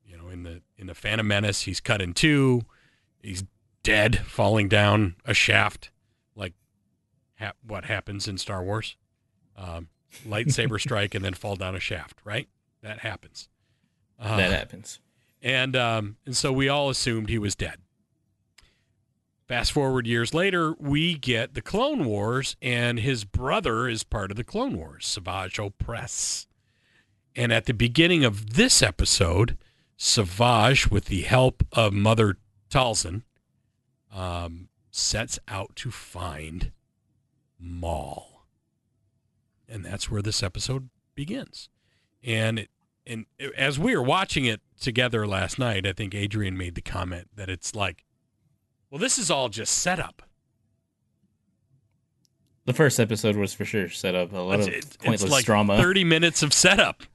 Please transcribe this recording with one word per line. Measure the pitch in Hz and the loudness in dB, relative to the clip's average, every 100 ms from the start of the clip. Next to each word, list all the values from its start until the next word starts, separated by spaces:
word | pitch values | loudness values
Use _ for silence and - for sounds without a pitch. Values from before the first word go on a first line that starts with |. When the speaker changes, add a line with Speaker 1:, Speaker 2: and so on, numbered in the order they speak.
| _ | _
Speaker 1:
you | 87 | -20
know, | 85 | -16
in | 90 | -14
the, | 87 85 _ _ | -12 -14 _ _
in | 95 | -16
The | 90 | -6
Phantom | 107 110 104 | -2 0 2
Menace, | 101 104 98 | 2 2 -2
he's | - 92 | -4 -6
cut | - 107 | 0 0
in | 90 | 0
two. | 87 160 147 135 123 113 _ _ _ _ _ | 2 4 6 4 2 -2 _ _ _ _ _
He's | 104 92 95 _ _ _ | -12 -10 -12 _ _ _
dead, | - 107 110 120 | 2 4 6 4
falling | - - 101 110 101 | 0 2 4 4 4
down | 104 104 104 101 85 - | 4 6 6 2 -2 -2
a | |
shaft, | 104 - 107 104 - - _ _ _ _ - | 2 4 4 2 -4 -20 _ _ _ _ -12
like | 95 - _ _ _ _ _ _ _ _ | -12 -12 _ _ _ _ _ _ _ _
ha-, | 107 - 113 | -12 -12 -12
what | 101 90 | -10 -6
happens | 104 - 101 107 | -6 -6 -8 -8
in | 95 | -8
Star | - 98 | -6 -6
Wars. | 92 107 - - _ _ _ _ _ 101 | -4 -4 -6 -14 _ _ _ _ _ -18
Um, | 92 82 85 _ _ - 123 | -14 -12 -14 _ _ -20 -6
lightsaber | 104 123 127 113 107 | -4 -2 0 -2 -2
Speaker 2:
<laughs> | |
Speaker 1:
strike | - 110 101 104 | -2 -2 -2 -4
and | |
then | 95 90 | -6 -6
fall | 104 98 | -8 -6
down | 92 95 | -6 -6
a | |
shaft, | - 87 73 - - | -6 -8 -10 -18 -8
right? | 107 - _ _ _ | -8 -8 _ _ _
That | 107 107 | -14 -10
happens. | 113 98 - - - _ _ _ _ _ _ _ | -8 -10 -14 -20 -20 _ _ _ _ _ _ _
Uh, | 107 104 | -4 0
Speaker 2:
That | 92 | 2
happens. | 95 - 92 - - _ _ _ _ | 0 -4 -14 -18 -20 _ _ _ _
Speaker 1:
and, | 120 131 131 131 | -2 0 0 0
um, | 120 113 104 107 - | 0 0 -4 -10 -6
and | 127 | -4
so | 147 | 0
we | 131 135 | 0 2
all | 143 139 | 2 0
assumed | 127 - 113 107 | 0 -2 -2 -2
he | 113 | -2
was | 104 - | -2 -4
dead. | 80 - _ _ _ _ _ _ _ _ _ _ _ _ _ _ _ _ _ | -8 -8 _ _ _ _ _ _ _ _ _ _ _ _ _ _ _ _ _
Fast | 123 113 | -2 0
forward | 147 135 131 117 | 0 2 0 0
years | 117 117 | 0 0
later, | 151 196 180 160 165 | 0 0 2 -2 -2
we | 143 147 165 160 | -2 0 0 -2
get | 127 113 127 | -2 -2 -2
the | - | -8
Clone | - 196 269 285 135 | -4 -2 0 0 -2
Wars, | 104 104 127 135 - | 0 0 -2 -4 -6
and | 131 120 120 120 | -4 0 0 0
his | 117 123 101 | -2 -2 -4
brother | - 120 208 160 113 123 | -4 0 0 0 0 -2
is | 113 | -4
part | - 117 98 | -4 -6 -4
of | 101 | -6
the | |
Clone | - 208 262 110 | -6 -4 -4 -4
Wars, | 78 73 - | -10 -10 -8
Savage | - 92 92 92 - | -6 -6 -6 -6 -6
Opress. | 104 - - 117 127 - - - - _ _ _ _ _ _ _ _ - | -8 -6 -8 -8 -8 -6 -4 -6 -10 _ _ _ _ _ _ _ _ -4
And | 120 | 2
at | 110 - | 2 0
the | |
beginning | 110 120 120 170 175 | 0 2 4 6 6
of | 127 101 107 127 | 4 2 -2 4
this | 247 - | 6 6
episode, | 110 - - - 87 85 120 - _ _ _ _ | 4 2 0 2 4 4 2 0 _ _ _ _
Savage, | - - 95 92 120 117 110 135 - | 0 2 2 2 4 6 6 6 4
with | 101 - | 2 0
the | 95 | -4
help | 80 127 131 - - | 2 6 6 2 -2
of | - 110 | 2 2
Mother | 101 104 113 107 95 _ _ _ | 4 4 6 4 2 _ _ _
Talzin, | 139 123 110 - 95 - _ _ _ _ _ _ _ _ | 0 2 0 -4 -8 -12 _ _ _ _ _ _ _ _
um, | 101 92 87 85 85 92 _ _ | -8 -6 -6 -8 -12 -18 _ _
sets | - - 104 120 - - | -4 -2 -2 -4 -8 -8
out | 101 98 - | -10 -10 -10
to | 127 | -12
find | - - 90 90 73 78 85 - - _ _ _ _ _ _ _ _ | -12 -16 -10 -10 -8 -10 -6 -6 -8 _ _ _ _ _ _ _ _
Maul. | 87 87 85 76 69 71 - _ _ _ _ _ _ _ _ _ _ _ _ _ _ | -14 -8 -6 -6 -8 -12 -16 _ _ _ _ _ _ _ _ _ _ _ _ _ _
And | 107 | -14
that's | 85 98 - | -10 -8 -6
where | 107 | -4
this | 104 104 | -2 -2
episode | 101 - - 131 131 _ _ - | -4 -6 -4 -6 -6 _ _ -12
begins. | 147 254 - - - _ _ _ _ _ | -8 -8 -10 -18 -20 _ _ _ _ _
And | 123 113 110 110 | -4 -2 0 -2
it, | 101 _ _ _ - | -8 _ _ _ -14
and | 113 104 _ 135 120 | -12 -12 _ -12 -2
as | 139 139 | -2 0
we | 214 214 | 0 2
were | |
watching | 127 175 190 - 127 | 2 2 2 0 0
it | 107 _ _ | -2 _ _
together | - 113 123 113 107 | -4 0 0 0 0
last | 95 92 - | -2 -2 -2
night, | 123 101 98 | -2 0 -2
I | |
think | 95 104 101 | -4 -6 -4
Adrian | 101 107 98 92 | -4 -2 -4 -4
made | 90 87 | -6 -8
the | |
comment | - - 90 87 87 - | -8 -6 -6 -8 -12 -14
that | 95 | -10
it's | 90 - 107 | -8 -8 -4
like, | 95 90 _ _ _ _ _ _ _ _ _ | -4 -6 _ _ _ _ _ _ _ _ _
well, | 143 | -4
this | 254 - | -2 0
is | 175 | 0
all | 147 123 | 0 0
just | 101 104 - | -4 -2 -2
setup. | 180 180 107 - - _ _ _ _ _ _ _ _ _ _ _ _ _ _ _ _ _ _ _ _ _ _ _ - | 0 -2 -6 -12 -20 _ _ _ _ _ _ _ _ _ _ _ _ _ _ _ _ _ _ _ _ _ _ _ -6
Speaker 2:
The | |
first | 127 151 - | 4 4 4
episode | 110 107 110 104 | 0 2 0 0
was | 98 | -2
for | - 104 | -4 -4
sure | 107 87 | -4 -4
set | - 98 90 | -4 -2 0
up. | 87 | -2
A | 98 | -4
lot | 90 98 | 0 0
Speaker 1:
It's, | 98 | 0
Speaker 2:
of | |
Speaker 1:
it's, | - - | -4 -10
it's | - | -6
Speaker 2:
pointless | 127 110 98 | -2 0 4
Speaker 1:
like | 143 110 | 2 6
Speaker 2:
drama. | 104 104 101 | 4 6 6
Speaker 1:
thirty | 175 196 | 6 4
minutes | 170 160 170 - | 4 6 4 4
of | 151 | 2
setup. | - 180 190 120 - - | 6 6 6 2 0 -14